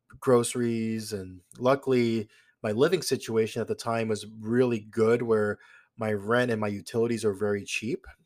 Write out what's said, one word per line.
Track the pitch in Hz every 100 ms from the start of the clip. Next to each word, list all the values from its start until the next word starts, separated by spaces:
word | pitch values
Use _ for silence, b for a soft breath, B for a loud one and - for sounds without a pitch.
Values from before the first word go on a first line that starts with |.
| _ -
groceries, | - 123 117 127 120 117 113 113 110
and | 101 92 92 _ -
luckily, | 123 135 - 127 117 113 107 b b b
my | 110
living | 107 160 180
situation | - 123 - 113 110 117
at | 107
the |
time | 107 120 117 110
was | 104 107 110
really | 107 123 127 117
good | 107 117 113 120
where | 120 110 104 - B B B -
my | 110
rent | 104 101 120 123
and | 110
my | 107
utilities | 101 - 117 117 117 110
are |
very | 98 104 101
cheap, | 95 - 110 - - -